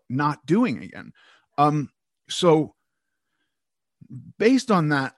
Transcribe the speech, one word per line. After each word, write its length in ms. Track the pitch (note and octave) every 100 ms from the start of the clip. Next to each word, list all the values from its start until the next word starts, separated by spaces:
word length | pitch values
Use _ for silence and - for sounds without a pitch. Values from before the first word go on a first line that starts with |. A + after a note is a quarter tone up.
| -
not 360 | B2+ D3 C#3+
doing 380 | - G3 A#3+ A2
again. 300 | - - - - _ _ _ -
Um, 340 | D3 D3+ C3 _ _ _ -
so 460 | - F3+ D#3+ B2 _ _ _ _ _ _ _ _ _ _ _ _ _ - C3 - -
based 320 | A3 C4 -
on 180 | F#3+ D3+
that, 260 | C#3+ C3